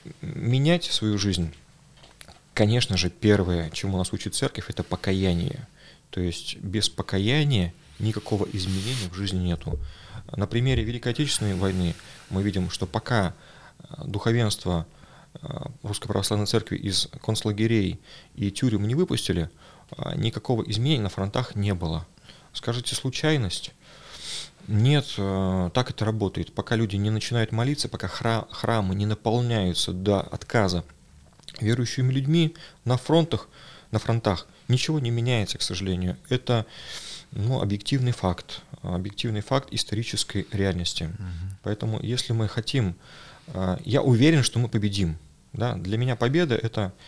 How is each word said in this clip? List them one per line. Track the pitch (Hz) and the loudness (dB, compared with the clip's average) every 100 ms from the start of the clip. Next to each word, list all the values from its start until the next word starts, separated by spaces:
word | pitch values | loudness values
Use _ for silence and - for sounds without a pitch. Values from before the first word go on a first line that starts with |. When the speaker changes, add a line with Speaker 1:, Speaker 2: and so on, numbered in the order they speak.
| - - | -18 -12
Speaker 1:
менять | - - 117 131 147 175 - | -10 -4 2 4 4 4 2
свою | - 107 104 | 0 2 2
жизнь? | 101 90 82 - - - - - - - - - _ | 2 2 0 -6 -20 -20 -20 -20 -20 -20 -20 -20 _
Конечно | - 107 120 - 92 | 2 4 4 2 0
же, | 90 | 0
первое, | - 107 101 90 87 80 | 2 4 6 4 0 -2
чему | - 98 92 | -4 -2 -2
нас | 90 | -2
учит | 98 - - | -4 -6 -2
церковь, | 135 - - | -4 -4 -8
это | - | -6
покаяние. | - 90 - 95 95 87 87 - - - - - _ 95 | -4 -4 0 2 2 2 0 -6 -12 -18 -20 -20 _ -4
То | |
есть | 90 - - - | -4 -4 -8 -8
без | 95 101 - | -4 0 0
покаяния | - - 98 104 147 147 117 87 - - - | -2 -2 0 4 4 4 4 2 -2 -16 -4
никакого | 107 104 - 104 - | -2 -2 0 0 0
изменения | 101 92 95 107 131 92 | -2 -2 -2 -2 -4 -4
в | 90 | -4
жизни | 98 92 | -2 0
нету. | 90 85 - 73 - - - - - | 0 0 -2 -4 -6 -12 -16 -16 -2
На | - 101 | 0 2
примере | 117 131 120 | 2 4 2
Великой | 113 120 123 | 2 0 0
Отечественной | 117 143 - 107 92 | 0 0 0 0 2
войны | 95 95 87 82 - - - | 2 2 0 0 -8 -20 -4
мы | 92 | 0
видим, | 101 92 90 | 2 0 -2
что | - 92 | -2 -2
пока, | 110 - 117 90 - - - - - | -2 0 2 2 -2 -16 -20 -20 -20
э, | - - - | -16 -12 -6
духовенство, | 101 117 117 110 - 92 85 82 - - - - | -2 2 2 2 0 0 0 -2 -10 -20 -20 -20
э, | - - - - - | -14 -10 -8 -10 -10
Русской | - 104 - | -8 -6 -2
Православной | 104 98 104 104 | -2 0 0 2
Церкви | 113 - - | 0 0 -4
из | 101 90 - - | -2 -2 -2 -4
концлагерей | - 107 107 104 113 113 95 87 - - - | -4 -2 0 2 2 4 2 -2 -10 -20 -14
и | - 101 | -4 -4
тюрем | - 131 107 104 | 0 2 2 2
не | 139 | 0
выпустили, | 185 117 - 87 80 - - - - | 0 0 0 0 -2 -6 -20 -20 -18
э, | - - - | -10 -6 -2
никакого | 110 107 - 117 | -2 -2 -2 0
изменения | - 107 135 143 | 0 0 2 2
на | 98 | 0
фронтах | - 98 123 123 104 | -2 -2 -2 -2 0
не | 101 | 0
было. | 92 85 82 85 _ - - - | 0 -2 -4 -6 _ -20 -20 -16
Скажите, | - - 123 - - | -8 -4 -4 -4 -4
случайность? | 135 - 156 151 98 - - - - - - - - - - - - | -4 0 2 2 0 -4 -8 -16 -20 -20 -20 -14 -10 -10 -12 -14 -2
Нет, | 104 127 147 - - | 4 6 4 2 -2
э, | 98 95 95 92 87 | 0 2 2 2 2
так | 123 127 | 0 -2
это | - 107 | 0 -2
работает. | 110 98 98 - | 0 0 -2 -6
Пока | - - 113 | -6 -2 0
люди | 110 98 | 0 0
не | 104 | 0
начинают | 107 - 120 110 | 0 0 0 0
молиться, | 110 127 147 - | 0 0 -2 -4
пока | - 95 | -6 -6
хра-, | - 117 113 - | -2 0 0 -2
храмы | - - 113 95 95 | -4 0 2 2 0
не | 104 | 0
наполняются | 107 113 120 120 113 92 82 - | 0 0 2 2 2 2 0 -2
до | 90 98 98 | 0 2 2
отказа | - - - 120 98 180 - - - - - - - - | 2 -8 0 2 4 2 -4 -14 -20 -20 -20 -20 -18 -4
верующими | 107 120 117 - 127 | 0 2 0 0 2
людьми, | 135 135 170 160 - - - 120 | 2 2 4 2 0 -18 -6 0
на | 127 | 0
фронтах – | - 160 165 - - - - - - | 4 4 4 0 -6 -20 -20 -20 -4
на | 107 | -2
фронтах | - 117 107 90 - - - | 0 2 2 0 -2 -8 0
ничего | 127 - 156 | 2 2 0
не | 120 | 0
меняется, | 117 120 117 98 - | 0 2 2 0 -2
к | |
сожалению. | - 87 95 90 90 90 - | -4 -2 -2 0 0 -2 -2
Это, | 127 - 120 - - - - - - - | -2 2 0 0 -8 -14 -14 -12 -14 -10
ну, | - 110 127 | -2 0 0
объективный | 101 101 - 139 123 | 0 -2 0 0 0
факт, | 120 92 87 - - - - | 0 0 -2 -6 -16 -16 -12
объективный | 92 90 98 - 120 107 | -6 -4 -4 -4 -4 -4
факт | - 135 - | 0 -2 -2
исторической | 107 - 107 117 - - 98 - | -6 -4 -4 -2 -4 -4 -4 -4
реальности. | 98 98 87 85 - | 0 0 0 -2 -4
Speaker 2:
Мгм. | 80 92 92 85 92 98 | -6 -6 -8 -8 -8 -6
Speaker 1:
Поэтому, | 98 107 113 107 | -6 -4 -2 -2
если | 107 123 - | -2 -2 0
мы | 113 107 | 0 0
хотим, | - - 139 98 85 - - - - - | -2 -2 0 0 -2 -10 -20 -20 -20 -10
э, | 92 92 90 - | -4 -2 -2 0
я | 135 | 2
уверен, | 135 113 147 156 | 6 6 6 6
что | 123 117 | 4 0
мы | 120 | 0
победим. | 110 104 101 87 78 - - _ | 0 0 0 0 -2 -10 -20 _
Да? | - 120 101 | -4 -2 -2
Для | 92 110 | -2 0
меня | 127 117 | 0 2
победа — | 120 156 165 113 | 2 2 2 2
это | 117 - 95 - | 0 -2 -4 -4